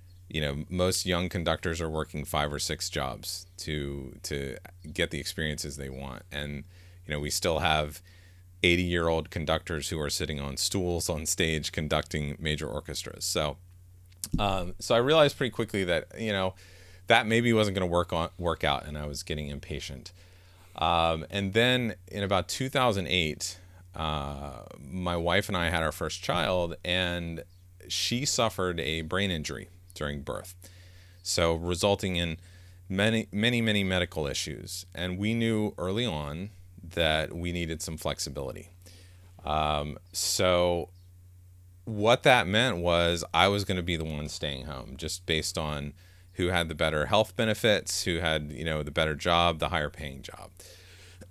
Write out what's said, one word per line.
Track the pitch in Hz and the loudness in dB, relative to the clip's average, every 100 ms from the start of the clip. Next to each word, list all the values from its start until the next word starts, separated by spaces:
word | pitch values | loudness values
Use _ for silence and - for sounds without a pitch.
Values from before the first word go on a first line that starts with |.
| - - - | -20 -20 -8
you | 80 | -2
know, | 73 71 76 | -2 -2 -4
most | 90 90 92 90 | 0 2 2 2
young | 87 90 | 0 0
conductors | 98 80 80 80 82 | -2 0 0 -2 -2
are | 80 | -2
working | 78 76 76 | -2 -4 -6
five | 69 76 73 | -4 -2 0
or | 71 | -2
six | - 76 - | -4 -4 -4
jobs | 76 67 55 - - - - | -4 -4 -6 -8 -10 -12 -12
to, | - 76 69 71 65 - | -6 -4 -4 -6 -10 -12
to | - 71 69 55 - - 78 | -6 -6 -6 -8 -14 -16 -8
get | 76 85 | -4 -2
the | 73 | -2
experiences | - - 78 73 73 73 | -6 -4 -4 -4 -6 -8
they | 67 | -8
want. | 65 67 62 - | -8 -10 -12 -10
And, | 71 73 71 - - - - - | -8 -6 -8 -12 -18 -20 -14 -6
you | |
know, | 76 | -4
we | 73 | -2
still | - 92 78 | 0 2 2
have | 82 78 76 - - - - - - - | 4 4 2 -6 -16 -20 -20 -20 -20 2
eighty-year-old | 90 87 90 85 82 80 78 | 4 6 4 2 2 2 0
conductors | - 73 80 - 80 71 | -4 0 0 0 -4 -2
who | 82 | -2
are | 73 | -2
sitting | - 78 73 | -2 -2 -4
on | 71 67 | -4 -4
stools | - 101 87 85 - | -2 0 0 0 -2
on | 78 | -2
stage | 78 - 82 78 73 | -2 2 2 2 -2
conducting | - 78 78 - 80 73 - | -4 0 0 0 -4 -4 -4
major | 78 76 71 | -4 -2 -4
orchestras. | 67 - 71 - - | -6 -8 -8 -10 -8
So, | - - 76 71 - - - - - - - - | -4 0 -2 -4 -14 -20 -20 -20 -20 -12 -4 0
um, | 104 95 90 - | 0 0 -4 -6
so | - 117 | 2 4
I | |
realized | 127 160 143 - | 6 6 6 2
pretty | 127 | -4
quickly | - 110 104 | -2 -2 0
that, | 90 82 - - | 2 0 -2 -6
you | 113 | -2
know, | 98 95 - - - - - - | 0 0 -2 -14 -20 -20 -6 4
that | 117 110 | 4 6
maybe | 117 120 | 4 6
wasn't | 110 107 98 | 4 4 2
gonna | 92 | 2
work | 85 87 | 2 2
on, | 85 85 - | 0 0 -2
work | 85 80 | -2 2
out, | 76 69 73 | 2 0 -2
and | 73 | -6
I | 73 | -6
was | 71 | -8
getting | - 76 73 | -6 -6 -6
impatient. | 71 - 71 - 67 - - - - - - - - | -8 -8 -8 -8 -12 -14 -20 -20 -20 -20 -20 -14 -2
Um, | 82 85 82 82 73 | 2 4 4 2 -2
and | 101 98 | -4 0
then | 104 120 127 117 - - | 4 4 2 0 -6 -10
in | 101 | -4
about | 98 98 90 | 0 0 0
two | - 131 | -4 -2
thousand | 139 127 98 76 | 2 2 2 2
eight, | 90 80 - - - - - - - | 2 2 -2 -8 -10 -18 -20 -14 -6
uh, | 80 76 71 71 71 62 50 - | -4 -2 -4 -6 -10 -12 -14 -16
my | 69 90 90 87 | -10 -4 -2 0
wife | 85 92 104 | 2 2 2
and | 92 | 0
I | 85 | 2
had | 85 | 2
our | 78 | 0
first | - 78 - | 0 -4 -4
child, | - 139 78 92 87 - | -2 0 2 2 0 -4
and | 87 90 90 87 85 82 - - - - - | -2 0 0 -2 -6 -8 -12 -18 -20 -20 -8
she | - - 120 | -4 -2 0
suffered | 147 - 113 - 92 85 | 0 2 0 2 0 0
a | 69 80 | -2 -2
brain | 80 92 101 | -2 0 0
injury | 85 73 64 - - - | 0 -4 -8 -12 -18 -16
during | - 73 73 | -6 -6 -4
birth, | 71 50 - - - - - - - - | -6 -8 -10 -16 -20 -20 -20 -20 -20 -12
so | - - 82 | -4 2 4
resulting | 82 85 90 104 101 98 | 4 0 2 4 4 2
in | 87 85 82 - - - - - | 0 -2 -4 -12 -20 -20 -16 -4
many, | 95 107 113 - | 2 4 4 0
many, | 101 117 120 | 0 2 2
many | 113 104 | 2 2
medical | 95 92 87 85 73 | 2 2 0 -2 -2
issues. | 67 - 60 - - - | -2 -4 -8 -10 -10 -10
And | - 90 92 | -6 -4 -2
we | 104 | 0
knew | 117 113 110 107 - | 2 2 2 0 -2
early | 90 101 123 | -2 -2 -2
on | 76 73 80 101 - - - | -2 -4 -6 -8 -12 -20 -18
that | 87 87 80 78 78 | -6 2 4 4 0
we | 85 87 | -4 -4
needed | 87 82 80 | -2 -2 -4
some | - 80 | -6 -4
flexibility. | 80 71 - 71 65 50 - - - - - - - - | -4 -4 -6 -6 -8 -8 -14 -20 -20 -20 -20 -20 -20 -10
Um, | - 76 76 76 73 - - | -2 0 2 0 -2 -8 -10
so | - - - 92 87 87 87 - - - - - - - - - - | -4 -2 2 4 4 4 2 -4 -12 -20 -20 -20 -20 -20 -20 -20 -14
what | - 107 107 127 | -8 2 6 6
that | 151 123 87 | 8 6 6
meant | 104 127 87 | 2 2 2
was | 87 85 85 85 - | 2 4 4 2 2
I | 82 95 | 4 6
was | 101 | 4
gonna | 98 92 | 0 -2
be | 87 82 | 0 -2
the | |
one | 80 76 76 | -4 -6 -8
staying | - 76 67 69 | -6 -6 -6 -8
home, | 65 57 67 | -10 -10 -8
just | 78 - - | -8 -6 -2
based | 80 76 - | 0 0 -2
on | 76 73 73 - - - - | -2 -4 -6 -10 -20 -20 -10
who | - 90 | -2 0
had | 90 82 | 2 0
the | |
better | 78 78 78 71 | 0 0 2 4
health | 104 110 - | 4 2 0
benefits, | 110 107 117 98 - - | 0 2 4 4 2 -2
who | - 82 | 0 0
had, | 85 80 73 | 2 0 -2
you | 67 | -6
know, | 82 78 | -2 -2
the | 73 | -2
better | 76 80 | 0 0
job, | 76 90 85 87 80 | 0 2 4 4 2
the | 78 | 0
higher | 82 73 | 0 -2
paying | - 76 67 | -4 -10 -10
job. | - - - - - - - - - - - | -12 -14 -16 -18 -20 -20 -20 -20 -20 -20 2